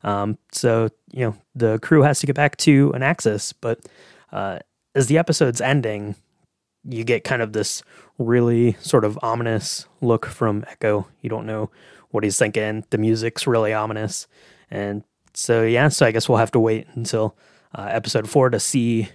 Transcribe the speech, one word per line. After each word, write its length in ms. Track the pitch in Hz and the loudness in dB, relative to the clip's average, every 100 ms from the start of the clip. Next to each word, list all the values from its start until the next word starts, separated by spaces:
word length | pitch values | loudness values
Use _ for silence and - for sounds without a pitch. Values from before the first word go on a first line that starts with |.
Um, 340 | 104 101 101 110 _ | -2 -2 -2 -6 _
so, 380 | - 123 113 113 _ _ | -2 2 2 0 _ _
you 140 | 127 | -6
know, 120 | 120 107 _ | -4 -6 _
the 240 | - 117 110 | -2 0 0
crew 220 | - 160 | 4 6
has 180 | 143 139 | 6 4
to 60 | 139 | -2
get 100 | 139 | 0
back 200 | - - | 0 2
to 340 | - 139 139 | 4 6 6
Anaxis, 640 | 123 131 170 - 104 - - | 2 -2 0 0 -2 -6 -8
but, 200 | 117 117 - _ - - _ | -6 -6 -8 _ -20 -20 _
uh, 260 | 101 98 92 - _ _ | -8 -8 -8 -14 _ _
as 120 | - 123 | -2 2
the 120 | 151 | 2
episode's 420 | 165 160 139 120 | 2 2 2 0
ending, 560 | 127 143 113 104 104 104 _ _ _ _ _ _ | 0 0 0 -6 -8 -10 _ _ _ _ _ _
you 200 | - 120 | -12 -8
get 200 | 113 117 | -2 -2
kind 160 | - 131 | 0 -2
of 120 | 113 | -2
this 300 | 107 104 - - - _ _ | -2 -4 -6 -14 -20 _ _
really 580 | 117 120 120 117 120 104 | 0 2 4 4 2 0
sort 240 | - 135 | 0 2
of 140 | 107 107 | 2 -2
ominous 640 | 117 113 117 110 - - - _ | -4 -2 -2 -2 -4 -10 -12 _
look 260 | 120 113 - | 0 0 0
from 380 | - 113 104 - | -4 -2 -2 -6
Echo. 380 | - 110 104 95 _ | -6 -2 -2 -4 _
You 100 | 123 | -10
don't 160 | 113 110 | -10 -8
know 240 | 110 107 _ - - _ | -8 -8 _ -20 -20 _
what 140 | 101 | -2
he's 140 | 104 98 | -2 0
thinking. 460 | 110 104 107 107 110 | 0 0 -4 -6 -4
The 80 | 117 | -2
music's 480 | 110 113 113 - - | 0 0 -2 -4 -2
really 260 | 117 107 | 0 0
ominous. 540 | 110 107 107 107 - - _ _ _ _ | -2 -4 -6 -6 -8 -14 _ _ _ _
And 340 | 101 101 104 - _ _ | -8 -6 -6 -10 _ _
so, 280 | - - 117 | -12 0 2
yeah, 260 | 113 120 143 | 2 2 2
so 160 | - | 4
I 60 | 127 | 2
guess 180 | 113 - | 2 2
we'll 100 | 117 | 2
have 120 | 110 | 4
to 80 | 123 | 2
wait 280 | 113 110 - | 2 0 -6
until, 420 | - 113 117 110 - _ _ _ | -10 -6 -2 -4 -6 _ _ _
uh, 140 | - 101 | -14 -6
episode 380 | 110 107 120 110 | -6 -2 -4 0
four 220 | 151 127 | 2 4
to 80 | 113 | 2
see 480 | - 135 117 113 101 | 0 0 0 0 -2